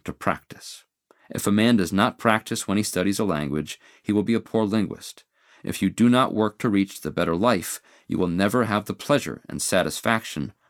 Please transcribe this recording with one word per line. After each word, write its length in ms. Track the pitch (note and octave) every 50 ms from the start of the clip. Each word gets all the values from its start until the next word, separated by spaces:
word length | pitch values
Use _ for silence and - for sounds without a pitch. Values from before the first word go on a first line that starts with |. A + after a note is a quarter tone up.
| -
to 100 | - -
practice. 680 | - - - E2 C#2+ - - - - - - - - - _ _ _ _ _ _ _ _ -
If 160 | - - -
a 60 | G2+ G2+
man 240 | G#2 G#2+ A#2+ A#2+
does 160 | G#2 F2+ E2 F#2
not 260 | F#2 A2 B2+ B2 -
practice 500 | - A#2 A2 A2 - - A#2 A2 - -
when 80 | G2
he 60 | G#2 G#2
studies 360 | - - F#2 F2+ G2 G2+ -
a 60 | A#2
language, 560 | G2 E2+ D2 D2+ C#2+ C#2 D2+ D2+ D2+ - - _ - - _ _
he 100 | - G#2
will 100 | G#2 G2+
be 120 | G2+ A#2
a 60 | A2
poor 240 | - - - A2+ A2
linguist. 600 | G2+ G2+ A2 G2 E2+ - - - - - - - _ _ _ _ _ _ _ -
If 200 | - - - -
you 80 | F#2+
do 180 | F#2 - A2+ A#2+
not 260 | A#2+ B2+ C3 - -
work 240 | G#2 A2 G#2+ - -
to 100 | - B2
reach 320 | G2+ G2 G2 G2 - -
the 100 | - D#2
better 240 | - - E2+ E2+ E2
life, 460 | E2+ G#2 B2 A#2 F2+ - - - - - _ - _ _
you 120 | - E2+ F2+
will 100 | F2+ F2
never 360 | E2+ F2+ G2 G#2 G2 B2+ A#2
have 200 | G#2+ G#2+ G#2 G2+
the 100 | - G#2
pleasure 480 | - - - C#3+ C#3+ - D#2+ B1+ - - -
and 120 | - -
satisfaction 920 | - - - F#2 F2 D#2 - - - A#2 A2+ A2+ - - - D2+ C#2+ B1 - _ _ _